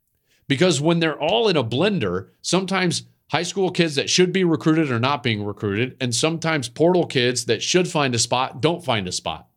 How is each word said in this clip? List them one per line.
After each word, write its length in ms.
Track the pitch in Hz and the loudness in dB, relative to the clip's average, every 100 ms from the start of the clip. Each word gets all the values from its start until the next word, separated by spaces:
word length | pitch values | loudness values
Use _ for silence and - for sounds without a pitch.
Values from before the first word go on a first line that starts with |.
| _ _ _ _ - | _ _ _ _ -4
Because 320 | 139 185 143 | 2 2 2
when 200 | 151 170 | 2 2
they're 200 | 160 147 | 0 -2
all 280 | 151 214 226 | 0 2 2
in 100 | 165 | 2
a 60 | |
blender, 640 | 120 120 190 190 101 90 - _ | 0 0 0 0 -2 -4 -6 _
sometimes 640 | - 175 190 185 180 131 - _ - | -2 -2 0 0 0 -2 -8 _ -4
high 140 | 147 | -4
school 280 | 175 196 185 | -2 -2 0
kids 240 | - 170 139 | 2 0 0
that 140 | 104 | 0
should 220 | - 180 | 2 2
be 120 | 190 | 2
recruited 480 | 180 156 165 156 151 | 2 2 2 2 2
are 80 | 120 | 0
not 220 | 123 143 | 0 0
being 220 | 123 104 | 0 -2
recruited, 540 | 104 98 107 98 127 - | -4 -4 -2 -2 -2 -4
and 160 | 127 120 | -4 0
sometimes 540 | 156 165 165 156 123 | 0 0 -2 -2 -4
portal 360 | - 160 180 165 | 0 2 4 0
kids 400 | 139 123 123 - | 0 0 0 -2
that 160 | 107 | -2
should 260 | - 180 180 | 0 0 2
find 280 | 165 139 120 | 0 0 0
a 40 | |
spot 420 | - 123 127 - | 0 0 -2 -2
don't 240 | 151 170 139 | -2 0 -2
find 220 | 113 90 | -2 -2
a 40 | |
spot. 360 | - - 78 - | -6 -6 -8 -12